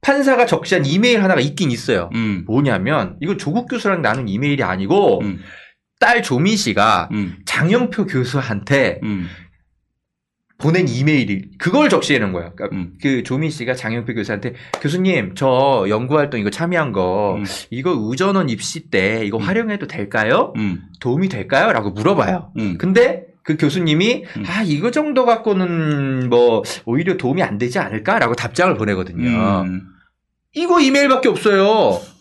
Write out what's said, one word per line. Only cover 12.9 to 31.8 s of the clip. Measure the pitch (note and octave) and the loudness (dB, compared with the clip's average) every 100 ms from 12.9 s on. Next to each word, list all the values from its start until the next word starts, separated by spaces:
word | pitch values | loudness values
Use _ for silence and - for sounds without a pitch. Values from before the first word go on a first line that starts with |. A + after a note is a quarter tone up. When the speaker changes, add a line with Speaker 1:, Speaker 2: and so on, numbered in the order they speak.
| F2 | -4
Speaker 1:
그 | C#3 C3 | -2 -2
조민 | A#2+ B2+ D#3 | -2 -2 -4
씨가 | D3+ A#2+ | -6 -6
장영표 | B2 A2 A2+ A2 | -4 -4 -6 -6
교수한테 | A2+ G#2 G#2+ A#2+ A#2+ - - | -6 -4 -4 -6 -10 -12 -6
"교수님, | C#3+ E3+ F#3+ E3+ G2 | -4 0 2 0 -2
저 | F#2+ C3+ B2+ C#3 C3 F#2+ | -2 2 4 4 2 2
연구 | G#2+ B2 D3+ | 0 0 0
활동 | C#3+ B2 | 0 -2
이거 | G#2 | -4
참여한 | G2+ E3+ F3 D3+ | -2 -2 -2 -2
거 | G2 F#2 F#2+ G#2 F#2 | -2 0 0 -2 -2
Speaker 2:
음. | G2 - - | -6 -10 -10
Speaker 1:
이거 | A#2+ C#3+ | -6 -4
우전원 | D#3 G#2+ C3 F#3 G3 D#3+ | -2 -4 -2 0 0 0
입시 | A2 - E3 - | -4 -6 -10 -2
때 | G2+ F#2+ A2+ | 0 2 0
이거 | G#2+ A2+ | -2 -4
Speaker 2:
음. | |
Speaker 1:
활용해도 | D3 G3 A3+ G3+ C#3+ | -2 -2 -2 -6 -8
될까요? | - G2+ A#2 G#2+ D#3+ C4 A2+ | -8 -4 -2 2 2 0 -2
Speaker 2:
음. | G#2 F2 - - | -4 -6 -10 -10
Speaker 1:
도움이 | B2 C3+ F#3 | -4 -2 -2
될까요?" | B2 F#2+ C3+ G#3 | -4 0 2 2
라고 | C#3+ G#2 | 2 -2
물어봐요. | G2 B2+ F#3+ G#2+ - - - | -2 0 2 0 -2 -6 -6
Speaker 2:
음. | G#2+ E2 | -4 -2
Speaker 1:
근데 | F3 F#3+ B3+ - - _ | 2 4 4 2 -10 _
그 | - D3+ | -6 0
교수님이 | D3 E3+ E3+ D3+ G3+ B3 - A2+ | 0 0 0 2 2 0 -4 -10
Speaker 2:
음. | G2+ | -6
Speaker 1:
"아, | G3 | -4
이거 | G#3+ D3 G#3 | -2 0 0
정도 | A#3+ D4+ C4+ | 0 0 2
갖고는 | A#3+ A3+ A3 G3 F#3 E3+ D#3 D3 C3+ C3 B2+ | 2 2 2 0 0 -2 -2 -2 -2 -2 2
뭐 | A#2+ A#2+ A2+ - - | 4 4 4 -2 -10
오히려 | - A#2+ E3+ F#3 | -2 -2 0 -2
도움이 | F#3 F3+ | -2 0
안 | D#3+ G2+ | -2 -2
되지 | B2 B2 | -4 -2
않을까?"라고 | C3 G#2+ G#2+ G#3+ B2 | -4 -4 -2 0 2
답장을 | A#2+ A#2 - F3+ C3 | 0 -4 0 0 2
보내거든요. | G#2 F#2+ F#2 E2+ B2 A#2 G#2+ G2 | 0 -2 -4 -4 0 0 2 0
Speaker 2:
음. | F#2 F#2 F#2 - _ _ _ _ _ | 0 -6 -10 -20 _ _ _ _ _
Speaker 1:
이거 | - F4 F4 | -6 2 4
이메일밖에 | C4+ C#4 C#4+ C4 C4 | 6 4 4 4 2
없어요. | G3 G#3+ G3 G3 A3 | 2 2 4 4 4